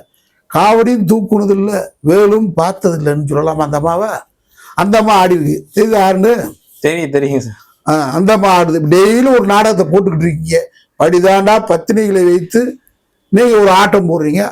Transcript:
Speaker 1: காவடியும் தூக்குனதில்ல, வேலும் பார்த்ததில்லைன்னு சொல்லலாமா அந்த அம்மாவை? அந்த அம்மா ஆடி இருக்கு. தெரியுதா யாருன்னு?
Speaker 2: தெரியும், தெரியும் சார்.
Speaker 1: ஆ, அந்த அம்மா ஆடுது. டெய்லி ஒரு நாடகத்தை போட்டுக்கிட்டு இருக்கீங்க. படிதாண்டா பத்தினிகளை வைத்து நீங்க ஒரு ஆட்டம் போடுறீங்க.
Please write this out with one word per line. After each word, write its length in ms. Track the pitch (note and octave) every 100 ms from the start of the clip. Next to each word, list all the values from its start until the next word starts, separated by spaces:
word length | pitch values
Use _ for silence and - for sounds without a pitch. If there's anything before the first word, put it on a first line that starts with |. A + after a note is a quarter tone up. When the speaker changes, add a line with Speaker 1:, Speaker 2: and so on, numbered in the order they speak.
| - _ _ _ _
Speaker 1:
காவடியும் 540 | D#3 G3+ A3+ A3+ B3 F3
தூக்குனதில்ல, 640 | A3 G3 G#3 G3+ G3 G3+ G3 - -
வேலும் 500 | D3 F#3 G#3 G#3+ G#3+ D#3+
பார்த்ததில்லைன்னு 720 | E3+ F#3+ F#3+ E3 D3 D3 C#3+
சொல்லலாமா 360 | C#3+ D#3+ D#3 D3
அந்த 100 | D3
அம்மாவை? 320 | D#3+ E3+ G#3+ E3 - _ _ _ - -
அந்த 200 | F#3+ A3
அம்மா 160 | G#3+
ஆடி 220 | G3+ F#3 F3
இருக்கு. 200 | D3+ D#3 - G3
தெரியுதா 260 | A3 G#3+
யாருன்னு? 320 | F#3+ F#3+ G#3+ A#3+ - - _ _
Speaker 2:
தெரியும், 320 | D3 E3+ D3+ C#3+
தெரியும் 280 | C#3 C#3 A#2
சார். 160 | G#2 _ _ -
Speaker 1:
ஆ, 40 | D#3 C#3
அந்த 240 | D#3 G3
அம்மா 160 | G#3+ G3 F3+
ஆடுது. 240 | E3+ D#3+ D3+
டெய்லி 400 | F3+ G3+ A#3 C4 B3
ஒரு 80 | G3
நாடகத்தை 400 | G3+ G#3+ F#3+ D#3
போட்டுக்கிட்டு 420 | F#3+ F#3+ D#3+ E3+
இருக்கீங்க. 320 | D#3 D#3+ E3 - _ _ -
படிதாண்டா 560 | D#3 F3 F#3 G3 G3 A3 A3
பத்தினிகளை 580 | E3 - G#3+ G#3+ G3 F3
வைத்து 360 | F3+ E3+ A3+ B3 C4 _ _ _ _ _
நீங்க 240 | G3 B3 G#3+
ஒரு 140 | G3+
ஆட்டம் 380 | F#3 G3+ G3 F3
போடுறீங்க. 340 | E3 D3+ F3 G#3